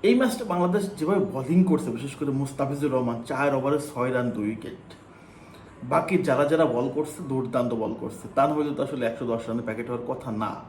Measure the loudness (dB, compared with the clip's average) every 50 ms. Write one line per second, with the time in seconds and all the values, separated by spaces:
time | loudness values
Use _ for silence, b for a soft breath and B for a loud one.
0 | 6 6 6 6 4 2 0 -2 -4 -2 0 2 2 2 2 2 0 -2 -4 -4
1 | 0 0 2 2 0 0 -2 -6 -2 2 4 4 6 6 4 2 0 -2 -4 -4
2 | -6 -8 -6 -4 -4 -2 0 -2 -2 -4 -2 -2 -2 -2 0 -2 0 0 2 2
3 | 0 0 -2 -4 -4 -6 -2 0 2 2 2 2 2 2 0 0 0 -4 -4 -2
4 | -2 0 2 0 0 0 -2 -2 -2 -2 -4 -4 -8 -12 -14 -14 -18 -20 -20 -20
5 | B B B B B B B B B B B B B B B B -6 0 0 0
6 | 2 2 2 2 4 4 4 4 4 4 6 4 4 4 4 0 0 0 0 -2
7 | -4 -4 -6 -10 -6 -2 -2 -2 -2 0 0 0 0 0 0 -2 -2 -4 -4 -6
8 | -8 -10 -10 -10 -14 -4 2 2 4 4 4 0 0 -2 0 -2 -2 -2 -2 -2
9 | -2 -2 -2 -2 -2 -2 -2 -2 -2 -4 -4 -4 -4 -4 -6 -6 -6 -6 -6 -6
10 | -4 -6 -6 -6 -6 -6 -4 -4 -4 -4 -6 -8 -12